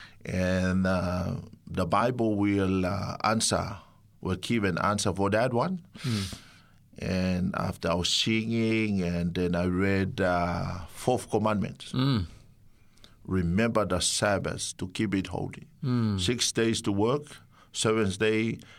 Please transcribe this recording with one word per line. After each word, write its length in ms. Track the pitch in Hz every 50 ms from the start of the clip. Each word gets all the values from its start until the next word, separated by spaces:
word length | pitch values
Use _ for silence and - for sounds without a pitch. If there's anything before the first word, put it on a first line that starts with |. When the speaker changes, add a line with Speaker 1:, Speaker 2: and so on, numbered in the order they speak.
| - - - - -
Speaker 1:
And, 640 | - - 92 92 90 92 92 92 92 92 95 92
uh, 500 | 92 95 90 90 90 90 90 90 92 92 - - - - - - -
the 180 | - 92 92
Bible 500 | 82 - 101 113 123 123 117 113 110 107
will, 500 | 98 101 104 101 101 98 95 95 95 90
uh, 300 | 90 98 95 101 - - - -
answer, 520 | 104 110 113 - - 101 85 90 90 - - - - - - - - - -
will 160 | - 90 92
give 280 | 87 - - 117 113 101
an 140 | 95 85 -
answer 340 | - 98 104 104 - 104
for 160 | 82 98 98 98
that 220 | 101 107 120 131
one." 300 | 117 117 131 175 190 170 - - - - -
Speaker 2:
Mm. 340 | 131 113 101 98 95 - - - - - - - - - - - - - -
Speaker 1:
And 560 | - - 92 92 92 92 92 90 90 92 -
after 340 | - - 98 87 - - 87
I 40 | 85
was 140 | 87 85 -
singing, 920 | - - - 113 110 113 110 113 113 117 113 110 113 110 110 107 101 95
and 320 | 90 87 87 87 87 87 85
then 200 | 90 90 87 87
I 120 | 87 87
read, 540 | 92 90 92 98 98 98 98 98 95 - -
uh, 640 | 98 90 87 87 87 87 87 90 92 92 90 90 90 - -
fourth 340 | - - 123 127 113 - -
commandment. 560 | - 107 104 110 107 98 - - - - - -
Speaker 2:
Mm. 340 | - 127 131 139 131 107 85 - - - - - - - - - - - - - - - - - - - -
Speaker 1:
"Remember 600 | - 92 92 85 82 87 101 117 117 113 110 101
the 160 | 85 92 85
Sabbath 760 | - - - - 110 107 101 90 69 80 - - - - - -
to 100 | 98 95
keep 260 | - - 110 101 95
it 120 | 98 92
holy. 400 | - - - - 92 - - - - - - -
Speaker 2:
Mm. 360 | 131 123 120 113 107 101 95
Speaker 1:
Six 320 | 90 107 123 117 - -
days 280 | - 120 113 113 113 110
to 100 | - 110
work, 320 | 101 98 107 117 135 151 147 - - - - - - - - -
seventh 460 | - - - 113 110 113 107 98 92 101
day 380 | 110 110 110 110 113 113 - - - - -